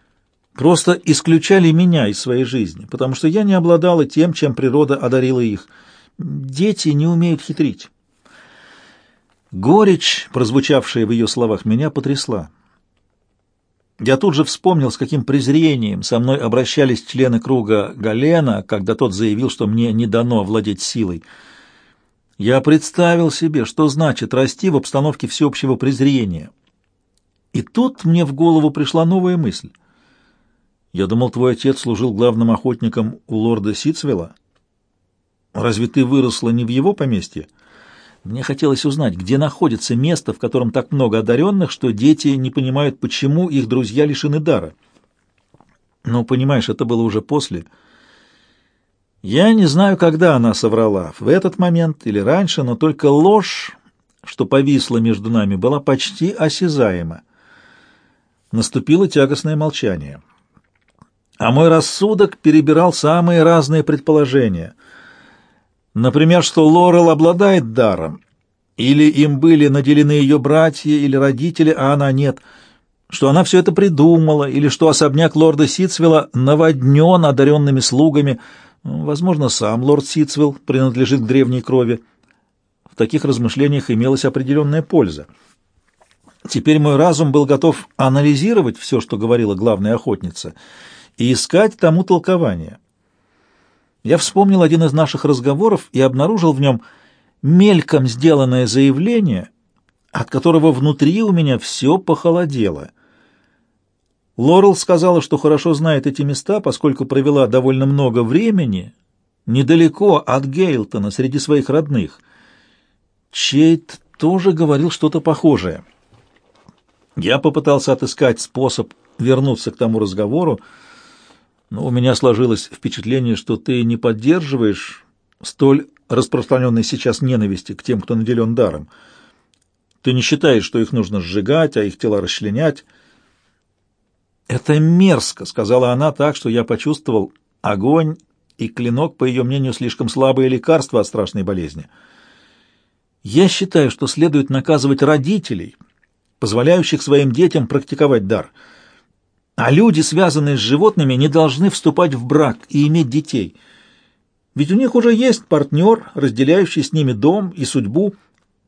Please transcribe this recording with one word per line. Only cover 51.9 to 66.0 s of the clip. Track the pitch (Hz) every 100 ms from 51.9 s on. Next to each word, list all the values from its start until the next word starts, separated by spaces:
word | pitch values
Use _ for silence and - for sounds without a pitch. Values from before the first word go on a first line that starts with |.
| 147 117
или | 104
раньше, | 101 170 190 -
но | 127 117
только | 156 147 147
ложь, | 143 175 214 185 - - - _ _ _ _
что | - - 98
повисла | 139 139 135 - 117
между | 113 101 107
нами, | 117 101 98
была | 120 147
почти | - 269 - 196 170
осязаема. | 202 208 - 180 147 113 90 82 82 _ _ _ _ _ _ _ _ _ _ _ _ -
Наступило | 113 - 131 - 165 196
тягостное | 151 135 139 156 156
молчание. | 156 - 113 87 71 71 _ _ _ _ _ _ _ _ _ _ _ -
А | 110
мой | 131 165
рассудок | 165 - - 202 202 202 -
перебирал | 156 156 151 156 175
самые | - 151 170 170 170
разные | 160 170 139 156
предположения. | 147 151 - 151 139 135 117 87 82 _ _ - - - _ _ _ _ _ _ _
Например, | 107